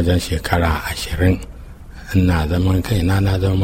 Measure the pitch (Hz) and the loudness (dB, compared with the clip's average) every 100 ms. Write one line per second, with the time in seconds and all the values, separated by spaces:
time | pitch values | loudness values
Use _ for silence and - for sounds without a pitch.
0 | 85 90 - 78 - 87 85 78 - - | 4 2 0 -4 0 0 2 0 -4 -8
1 | - - 92 92 - - - - - - | -6 2 2 2 -4 -16 -16 -18 -18 -18
2 | - 95 90 85 78 87 92 92 - 107 | -2 2 2 2 0 0 2 0 0 0
3 | 85 95 98 95 95 95 | 2 2 2 2 2 2